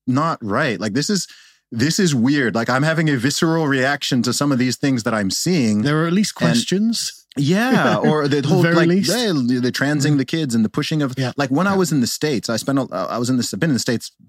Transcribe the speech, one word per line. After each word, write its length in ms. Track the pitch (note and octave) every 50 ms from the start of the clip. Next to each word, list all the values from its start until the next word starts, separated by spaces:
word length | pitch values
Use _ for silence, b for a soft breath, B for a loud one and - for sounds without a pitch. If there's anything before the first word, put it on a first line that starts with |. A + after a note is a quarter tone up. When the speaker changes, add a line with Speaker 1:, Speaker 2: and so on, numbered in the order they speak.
| -
Speaker 1:
not 320 | - B2 C#3 D#3 E3 D3+ - A#2+
right. 360 | G2+ G2 B2+ D#3+ C#3 G#2 -
Like, 140 | G2+ A2 F#2+
this 160 | C3+ D3 -
is, 180 | G#3 F3+ - B B B B B B B B B
this 260 | - A2+ A#2+ D#3 E3 -
is 140 | G3 E3+ D3
weird." 400 | B2 A2 C3+ D3 D3 C3 A2 F2
Like, 140 | A#2 A#2 -
I'm 140 | A#2+ C3 D3
having 260 | D#3+ D#3+ D#3 E3 D#3
a 80 | C#3+ B2
visceral 500 | G#2+ C#3 C3+ - F3 E3 D#3+ E3 D#3+ C#3
reaction 540 | C3+ C3 B2+ C#3 C#3+ C#3 - - C#3+ B2 A2+
to 80 | B2 A#2
some 180 | - C#3+ D3
of 80 | C#3+ A#2+
these 160 | B2+ B2+ A#2+
things 280 | - - C#3 C3+ A#2+ G#2+
that 100 | B2 A2+
I'm 180 | G#2+ G2+ F#2+
seeing. 500 | F#2+ - - D#3+ F#3 D#3+ B2 A2 G#2 G#2
Speaker 2:
There 220 | A2 C#3+ D3 D#3 E3
are 40 | E3+
at 60 | E3+
least 200 | G#3 G#3+ - - -
Speaker 1:
And 100 | - E3
Speaker 2:
questions. 720 | C#3 A#2+ A2+ - F3 G3 G#3+ A3+ A3+ - - - - - - _ -
Speaker 1:
Yeah, 600 | C3+ C#3+ C3+ F#3 G#3 A#3 C4 B3+ G#3+ D3 A#2 G#2+ G#2
Speaker 2:
<laughs> 60 | G2
Speaker 1:
or 240 | D3+ D#3 D3+ C#3+ C#3+
the 100 | C3+ D3
Speaker 2:
At 60 | C3+
the 60 | D3
Speaker 1:
whole, 120 | D#3+ -
Speaker 2:
very 140 | E3 E3+ E3+
Speaker 1:
like, 120 | E3+ E3+ E3+
Speaker 2:
least. 200 | F3 G3 F3+ C#3
Speaker 1:
yeah, 240 | F#3+ B3 B3 G#3+ E3+
the 380 | C#3+ B2 A#2+ B2+ B2 B2 B2
transing 460 | - - C3+ C#3+ D3+ D3 C3+ D3+ D3+ C#3
the 80 | C3
kids 280 | - - D#3+ D#3 C3+ A2+
and 80 | A2+ G#2+
the 60 | G#2
pushing 320 | - D3+ D3 - E3 D3+
of, 140 | D3 B2+ B2+ C3+
Speaker 2:
Yeah. 160 | C3 B2 -
Speaker 1:
like, 140 | - C#3+ C3
when 160 | C3+ D3+ F#3 G3+
I 40 |
Speaker 2:
Yeah. 60 | G3 F#3+
Speaker 1:
was 140 | F#3 D#3+
in 80 | E3 C#3+
the 60 | A#2+ G#2+
States, 400 | - - - D3+ C#3+ G2+ - -
I 100 | A2+ G#2+
spent, 200 | - - C3+ C#3
a, 80 | B2 -
I 260 | - F#2 F2 - F2+ A2+
was 120 | A#2+ A#2
in 60 | C3 B2
the, 120 | A2 - -
I've 60 | G2
been 120 | - E3
in 40 | C3+
the 40 | G#2+
States 320 | - - A#2+ A2 - - - _ _